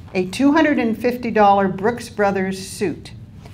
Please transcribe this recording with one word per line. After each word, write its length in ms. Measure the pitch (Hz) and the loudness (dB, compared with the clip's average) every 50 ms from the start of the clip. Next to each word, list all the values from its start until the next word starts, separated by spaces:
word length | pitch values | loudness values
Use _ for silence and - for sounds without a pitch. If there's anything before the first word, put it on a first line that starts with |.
| - - - | -18 -6 -4
a 120 | 190 185 | -4 -2
two 260 | 185 - - 269 285 | -2 -2 2 2 4
hundred 260 | 285 320 311 302 277 254 | 4 4 4 4 2 2
and 200 | 240 226 220 - | 0 0 -2 0
fifty 340 | - 247 240 247 247 226 | -2 -2 -2 -2 -6 -2
dollar 380 | 196 220 208 202 196 202 196 185 | 2 4 6 6 6 4 2 0
Brooks 400 | 175 185 185 233 240 240 - - | -2 -2 -2 -2 -2 -2 -10 -12
Brothers 580 | - - 208 196 196 190 190 190 196 190 190 - | -4 0 0 0 2 0 -2 -4 -4 -8 -10 -12
suit. 460 | - - 214 165 120 - - - - - - - - - - - | -8 -4 -4 -4 -4 -6 -12 -18 -18 -18 -18 -18 -20 -20 -20 -18